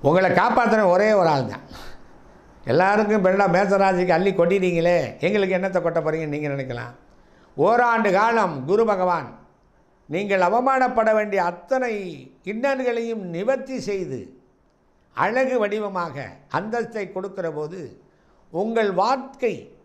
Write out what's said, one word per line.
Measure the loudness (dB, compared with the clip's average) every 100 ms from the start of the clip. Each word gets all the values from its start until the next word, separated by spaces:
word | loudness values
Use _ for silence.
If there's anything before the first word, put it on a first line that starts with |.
உங்களை | 4 4 4
காப்பாத்துன | 4 4 4 4 4 4
ஒரே | 4 4
ஒரு | 4 4
ஆள் | 2 0
தான். | -8 -16 -18 -16 -16 -20 -20 -20 -20 -20 -18
எல்லாருக்கும் | -2 2 4 2 2 2 2
"பெருடா | 2 2
மேச | 2 2 2
ராசிக்கு | 2 2 2
அள்ளி | 2 2
கொட்டிட்டீங்களே, | 2 2 2 0 0 2 2 0 -4
எங்களுக்கு | -2 0 0 0
என்னத்தை | -2 -2
கொட்ட | 0 -2
போறீங்கன்னு" | -2 -4 -4 -6
நீங்க | -4
நினைக்கலாம். | -6 -6 -10 -12 -16 -20 -20 _ _ _ 0
ஓராண்டு | 2 4 2 2 2
காலம் | 2 2 2 0 -4 -2
குரு | 0 2
பகவான் | 0 0 -2 -4 -16 -20 _ _ _ _ _ _
நீங்கள் | -6 -2 2
அவமானப்பட | 2 2 2 2 2 2 2
வேண்டிய | 2 0 0
அத்தனை | -2 -4 -4 -2 -2 -6 -8 -14 -18 _
இன்னல்களையும் | -10 -4 -2 -2 -2 -2 -4 -6 -6 -6
நிவர்த்தி | -2 -2 -4 -8
செய்து | -6 -6 -6 -8 -12 -20 _ _ _ _ _ _ _
அழகு | -2 -2 0 0 0
வடிவமாக | -2 -2 -4 -6 -6 -8 -12 -14 _
அந்தஸ்தை | -6 -4 -6 -6 -8 -8
கொடுக்கிற | -8 -10 -6 -6
போது | -6 -10 -10 -16 -18 _ _ _ _ _
உங்கள் | -6 -2 0 0
வார்த்தை | 2 2 0 -4 -4 -4 -4 -12 -20